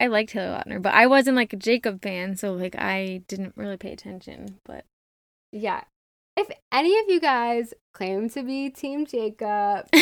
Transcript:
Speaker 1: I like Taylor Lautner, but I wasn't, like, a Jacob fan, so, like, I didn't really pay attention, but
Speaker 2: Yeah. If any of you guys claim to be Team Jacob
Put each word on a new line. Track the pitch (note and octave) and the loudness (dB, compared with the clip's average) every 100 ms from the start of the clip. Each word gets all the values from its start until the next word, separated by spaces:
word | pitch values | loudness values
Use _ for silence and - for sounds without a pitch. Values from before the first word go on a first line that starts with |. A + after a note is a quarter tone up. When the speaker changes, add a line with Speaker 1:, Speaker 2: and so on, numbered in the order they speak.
Speaker 1:
I | B3 | 2
like | G#3+ A3 | 2 0
Taylor | A3 F#3 F#3+ - | -4 -4 -4 -6
Lautner, | G3 | -4
but | F#3+ | 4
I | - B3 | 6 8
wasn't, | C#4 C4 B3+ | 6 6 2
like, | A#3 | 0
a | G3 | -2
Jacob | A3+ A#3+ A3+ F#3+ | 0 0 0 -4
fan, | G3+ F3+ F#3+ F#3+ | -8 -6 -6 -6
so, | G3+ | -6
like, | F3+ F#3 - | -4 -6 -4
I | G3 F#3+ F#3+ F#3 - | -4 -4 -4 -8 -10
didn't | F#3+ F#3+ - | -10 -10 -10
really | G#3 F#3+ | -10 -10
pay | F#3+ | -12
attention, | - G#3 F#3 - - G3+ F#3+ | -14 -16 -16 -16 -16 -16 -18
but | - - - _ _ _ _ _ _ | -18 -18 -18 _ _ _ _ _ _
Speaker 2:
Yeah. | G#3+ G#3 - - _ _ _ _ - | -8 -6 -6 -10 _ _ _ _ -4
If | G#4 - - | -4 -6 -4
any | B3+ E4 G#4+ | 2 4 4
of | G#4 | 4
you | F4 | 2
guys | D#4 B3+ A#3 A#3 A#3 - _ | 2 0 0 -2 -4 -12 _
claim | - F#3+ F#3+ A3+ | -8 -4 -2 -4
to | C#4 | -6
be | B3+ C4+ C#4 | -6 -4 -6
Team | C4+ C#4 C#4+ D4+ | -6 -8 -6 -4
Jacob | A#3+ G#3+ G#3+ G#3 G#3 G3+ G3+ - D#4 | -4 -4 -4 -2 0 0 -2 4 6